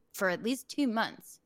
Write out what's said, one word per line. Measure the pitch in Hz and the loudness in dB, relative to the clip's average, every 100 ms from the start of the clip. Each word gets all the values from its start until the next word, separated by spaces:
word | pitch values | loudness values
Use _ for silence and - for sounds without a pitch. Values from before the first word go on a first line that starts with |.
| _ | _
for | - 190 | -2 0
at | 175 | 2
least | 208 262 - | 0 -2 -4
two | - 277 | 0 2
months. | 220 170 - - - | 2 0 -4 -18 -20